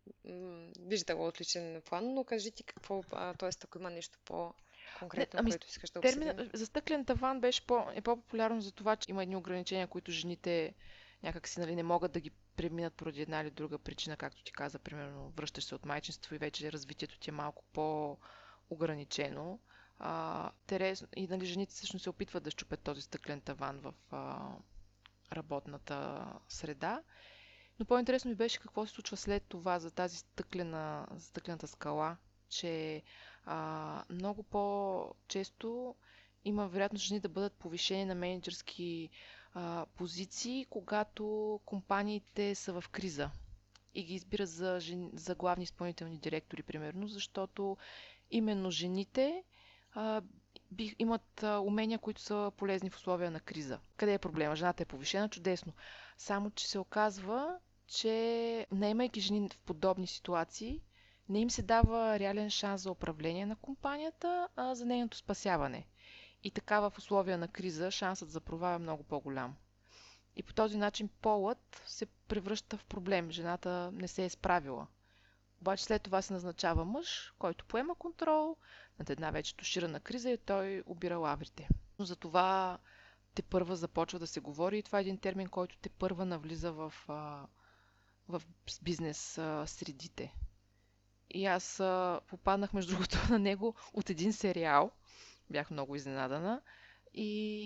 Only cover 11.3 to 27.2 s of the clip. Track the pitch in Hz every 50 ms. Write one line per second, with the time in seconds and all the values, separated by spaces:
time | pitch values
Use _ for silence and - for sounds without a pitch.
11.3 | 165 170 - - - 175 175 160 170 170 165 170 175 175 175 175 - 175 143 156
12.3 | - - - - - - 165 170 165 170 170 165 - - 165 165 147 143 151 156
13.3 | 160 156 151 151 139 - 151 151 147 147 - - 143 - - 160 151 - 151 143
14.3 | - - - - - - 143 143 - 143 - - 147 147 143 139 143 139 139 139
15.3 | - - 151 147 - 143 - - 131 131 - 143 143 147 - - 160 - - -
16.3 | 160 147 151 147 - - 147 151 151 151 139 135 147 - 143 147 - - - -
17.3 | 151 147 147 147 - - - _ - - 156 156 156 151 151 147 143 - - -
18.3 | - - - - - - _ - 170 156 165 160 151 147 143 - - - 147 139
19.3 | 139 143 151 175 190 233 _ _ - - - - _ - - - 165 165 160 160
20.3 | 170 170 165 - - _ _ - 196 185 190 190 190 - - - - - 190 165
21.3 | 185 185 185 180 175 190 202 - - - - - - 185 - 185 170 - 202 -
22.3 | - 175 156 151 151 - - - 147 - - 143 143 139 139 - - 160 - -
23.3 | 147 143 - - 139 131 139 135 139 139 135 135 143 - - - - 139 135 135
24.3 | 135 131 131 131 127 - - - - - - - _ _ - - _ _ _ -
25.3 | - 160 151 151 143 139 - 147 143 143 - - 147 139 143 - 147 - - -
26.3 | - - - - - - - 151 147 135 - 175 226 262 330 _ - -